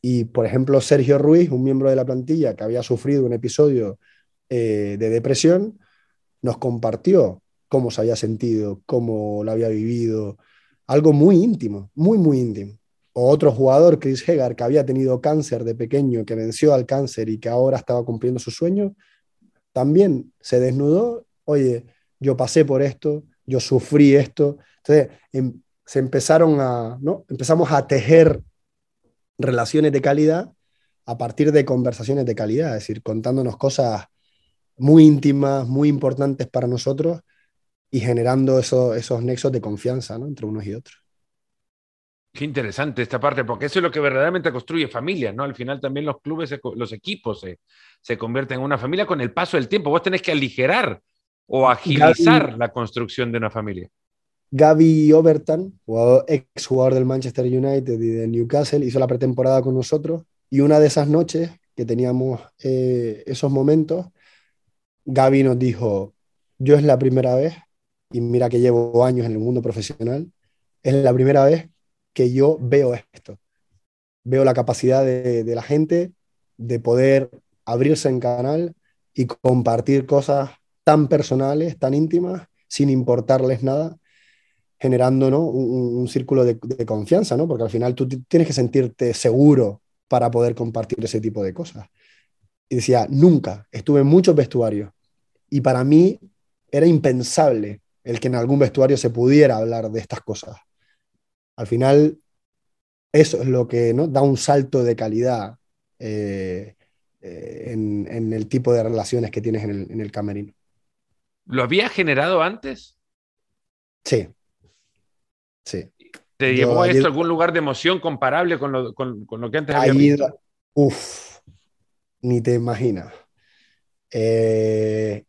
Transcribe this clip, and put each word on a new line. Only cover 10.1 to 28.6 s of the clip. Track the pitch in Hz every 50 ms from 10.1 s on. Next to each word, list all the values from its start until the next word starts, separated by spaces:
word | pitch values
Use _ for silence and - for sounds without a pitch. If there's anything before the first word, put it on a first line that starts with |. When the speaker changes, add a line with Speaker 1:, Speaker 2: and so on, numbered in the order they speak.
| 110 110 107 101 95 _ _ _ _ _ _ _ _ _ _
Speaker 1:
algo | - 127 147 151 160
muy | 147 143 147 190 196 165
íntimo, | 190 240 214 - 123 107 104 101 98 101 _
muy, | 143 160 190 226
muy | 214 175 156 139 131
íntimo. | 123 117 104 101 98 101 107 _ _ _ _ _ _ _
O | _ 123 123 131
otro | 147 147 165 147
jugador, | 120 113 135 131 131 143 165 175 160 -
Chris | - 135 131 123 - -
Hegar, | 170 147 127 123 117
que | -
había | 120 120 139 151 139
tenido | 131 131 131 135 131 127 123
cáncer | 127 147 151 156 143 - - 117 113
de | 113 113
pequeño, | 117 117 113 135 139 139 135 123 113 107
que | - 113
venció | 113 110 113 110 - - 151 143
al | 131 120
cáncer | - 135 135 139 123 - - 110 110
y | 110 110
que | - 117
ahora | 117 123 127 135 131
estaba | 123 - - 120 123 117
cumpliendo | 123 117 110 - 123 127 127
su | - -
sueño, | - - 165 170 190 202 202 196 202 _ _ _ _ _ _ _ _ _ _ _ _ _ _ _
también | _ 127 127 143 151 175 202 185 147 123 127 - _ _
se | _ - - 123
desnudó. | 127 127 127 139 143 147 156 190 226 240 233 226 - _ _ _ _
"Oye, | - 151 143 135 127 120 117 120 _ _ _ _ _ _ _
yo | 135 139 131
pasé | 120 127 113 - 165 156
por | 135 135 131
esto, | 143 139 120 _ - 151 147 151 151 _ _ _ _
yo | - 131 127
sufrí | - - 135 127 - - 147 147 147 139 135
esto". | 143 131 - _ - 147 143 143 143 _ _ _ _ _
Entonces, | - 147 151 135 - - _ _ _
em-, | - 131 131 127 - - _ _ _ _ _
se | - - 139
empezaron | 131 131 - 135 123 - 156 160 165 160 151 143
a, | 135 127 123 120 117 113 117 127
¿no? | 139 151 196 196 - _
Empezamos | 131 - 131 - 160 165 170 131
a | 151 143 139 -
tejer | 143 131 104 120 160 165 160 151 143 - - _ _ _